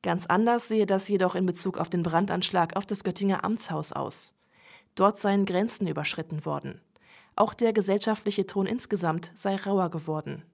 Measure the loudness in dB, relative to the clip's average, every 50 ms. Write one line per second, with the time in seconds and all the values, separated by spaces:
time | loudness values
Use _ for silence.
0 | -2 -2 -2 -2 0 2 2 2 4 4 2 2 2 2 2 2 4 4 2 0
1 | 2 0 2 2 2 2 2 2 0 0 2 2 0 0 0 -4 -4 -2 -2 -2
2 | 0 2 2 2 2 2 0 -2 -2 0 2 2 2 2 0 -6 -4 -4 -6 -4
3 | -2 -4 -4 0 0 0 0 0 0 -2 -2 -2 -2 -2 -2 -4 -4 -4 -4 -4
4 | -6 -4 -6 -8 -8 -10 _ _ _ _ _ _ _ -20 -20 -20 _ _ _ 2
5 | 4 4 4 2 0 2 2 2 2 2 2 0 2 2 0 0 0 -2 -2 -2
6 | -2 -4 -4 -4 -6 -6 -8 -6 -4 -4 -6 -4 -6 -8 -12 -12 _ _ _ _
7 | _ _ -20 -20 _ _ _ 2 2 2 2 2 2 4 4 4 4 4 2 2
8 | 2 0 0 0 -2 -2 0 0 -2 -2 -2 -2 -2 -2 -2 -4 -2 -2 -2 0
9 | 0 0 -2 -2 -4 -8 -12 -4 -2 -2 -2 -2 -2 0 0 2 0 0 -2 -6
10 | -6 -4 -6 -6 -6 -8 -12 -12 -14 _